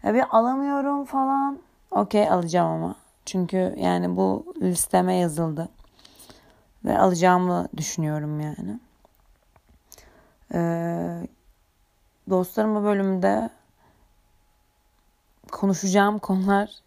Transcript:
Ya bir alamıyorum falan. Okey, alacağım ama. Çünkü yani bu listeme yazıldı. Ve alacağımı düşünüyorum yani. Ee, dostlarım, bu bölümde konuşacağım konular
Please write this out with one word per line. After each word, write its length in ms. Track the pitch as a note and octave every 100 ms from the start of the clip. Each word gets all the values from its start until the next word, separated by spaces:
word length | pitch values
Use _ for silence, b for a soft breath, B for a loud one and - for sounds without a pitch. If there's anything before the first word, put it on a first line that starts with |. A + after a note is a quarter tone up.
Ya 120 | G3+
bir 100 | A3+ B3+ A3+
alamıyorum 680 | A#3+ C4+ C#4 C#4+ C#4 C#4+
falan. 540 | C4+ C4+ C4+ C#4 C#4 C#4 - _ _
Okey, 380 | F#4+ G3+ G#3+ G#3
alacağım 420 | F#3+ E3+ F3+ E3
ama. 240 | D#3+ E3+ G3 _ _ -
Çünkü 480 | F#3 F3 F#3 F#3 -
yani 380 | F#3 F3+ F3+ F3+
bu 380 | F#3+ F#3+ E4 F4
listeme 520 | F#3 F3 - F#3 F#3
yazıldı. 540 | F#3 F3 D3+ E3 D3+ E3 - - B B B B B B B B _
Ve 140 | - -
alacağımı 720 | F#3+ F3 F3+ F3+ F3+ F3 - -
düşünüyorum 640 | D#3 - D#3 D3+ D3+ D3+
yani. 400 | D3+ D3+ F3+ A3+ _ _ _ _ _ _ _ _ _ _ _ b b b b b _
Ee, 760 | F3 E3+ E3+ E3+ E3+ F3 E3+ F3 _ _ _ _ _ _ _ _ _ -
dostlarım, 440 | F#3 F3+ - G#3+
bu 100 | G#3+
bölümde 680 | G#3 G3+ G3 F#3+ F#3+ G3+ A3+ - _ _ b b b _ _ _ _ _ _ _ _ _ _ _ _ _ -
konuşacağım 680 | - G3 F3+ G3 G3 G3+ G#3
konular 520 | - F#3+ F#3 G3+ G#3 -